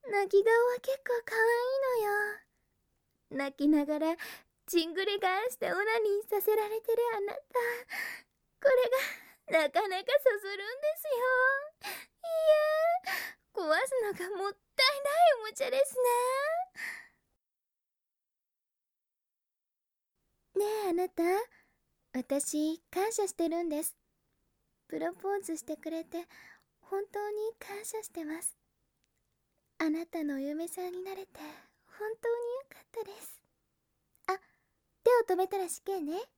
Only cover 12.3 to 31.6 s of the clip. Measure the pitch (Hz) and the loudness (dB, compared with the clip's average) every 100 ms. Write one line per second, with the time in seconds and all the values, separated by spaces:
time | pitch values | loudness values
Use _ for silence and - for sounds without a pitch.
12.3 | 659 640 605 605 622 659 719 740 762 - | 2 6 6 4 2 2 0 -2 -6 -8
13.3 | - _ - 320 320 523 523 415 - 359 | -14 _ -6 0 2 2 0 -2 -4 -8
14.3 | 392 392 403 _ - 523 571 571 622 698 | -6 -6 -8 _ 2 2 2 -2 6 6
15.3 | 508 427 440 539 523 539 494 494 480 494 | 6 -2 -6 -2 0 0 2 2 4 2
16.3 | 523 587 659 740 - - - - _ _ | 0 0 -2 -4 -8 -10 -10 -18 _ _
17.3 | _ _ _ _ _ _ _ _ _ _ | _ _ _ _ _ _ _ _ _ _
18.3 | _ _ _ _ _ _ _ _ _ _ | _ _ _ _ _ _ _ _ _ _
19.3 | _ _ _ _ _ _ _ _ _ _ | _ _ _ _ _ _ _ _ _ _
20.3 | _ _ 381 415 427 403 339 359 - 339 | _ _ 0 0 0 -2 0 -2 0 2
21.3 | 381 480 _ _ _ _ _ _ 254 247 | 2 -2 _ _ _ _ _ _ -8 -2
22.3 | 277 - 302 302 330 _ 349 415 453 392 | -2 0 -2 -2 -2 _ -2 -2 0 -4
23.3 | - 330 330 339 302 330 - _ _ _ | 0 -2 0 -2 -2 -4 -10 _ _ _
24.3 | _ _ _ _ _ _ 311 320 359 381 | _ _ _ _ _ _ -6 -6 -4 -4
25.3 | 403 392 320 - 311 320 330 330 339 349 | -4 -4 -8 -8 -8 -6 -8 -8 -10 -10
26.3 | - - - _ _ - 392 415 415 415 | -18 -20 -20 _ _ -6 -6 -4 -6 -6
27.3 | 427 427 - - 403 427 440 427 - 302 | -4 -6 -8 -14 -12 -8 -10 -10 -10 -8
28.3 | 320 - - _ _ _ _ _ _ _ | -8 -8 -12 _ _ _ _ _ _ _
29.3 | _ _ _ _ _ 320 311 339 330 302 | _ _ _ _ _ -2 -2 -4 -6 -4
30.3 | 269 277 302 339 370 359 359 381 381 381 | -4 -4 -6 -8 -8 -8 -8 -10 -12 -14
31.3 | - 302 - | -16 -16 -16